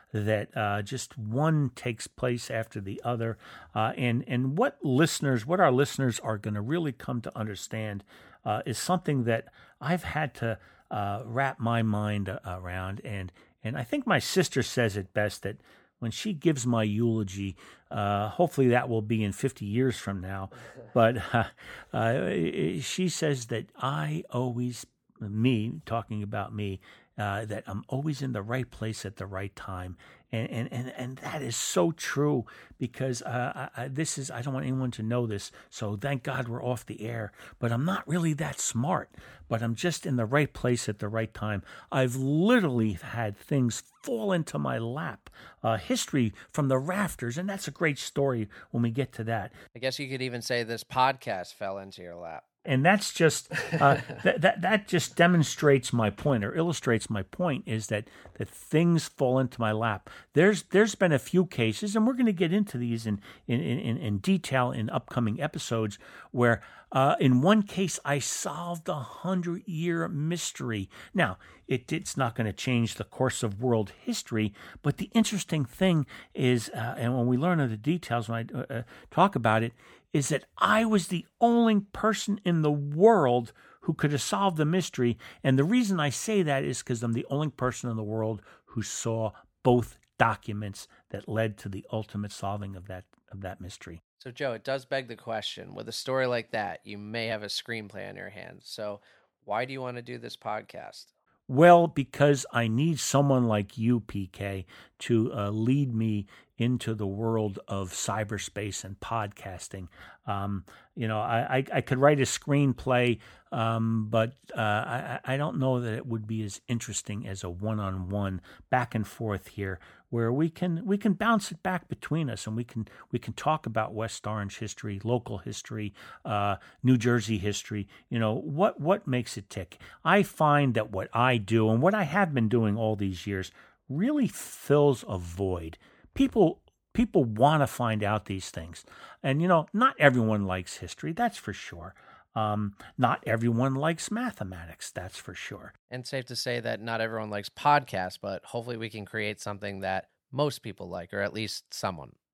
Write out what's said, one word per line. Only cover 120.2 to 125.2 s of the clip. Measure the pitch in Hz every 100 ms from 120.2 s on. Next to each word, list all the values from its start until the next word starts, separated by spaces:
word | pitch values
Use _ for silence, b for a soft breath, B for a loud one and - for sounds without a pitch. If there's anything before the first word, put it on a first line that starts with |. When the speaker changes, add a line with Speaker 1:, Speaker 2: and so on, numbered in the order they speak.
| 113
Speaker 1:
we | 131 160
can, | - 180 165
we | 196 202
can | 220
bounce | 170 220 220 -
it | 170
back | 185 180 -
between | - - 160 139
us, | 110 110
and |
we | 110
can, | 117 113 104 B B
we | 120
can | -
talk | - 151 156
about | 117 110 110
West | 107 113 - 107
Orange | 107 101 -
history, | 107 - 107 98
local | 110 123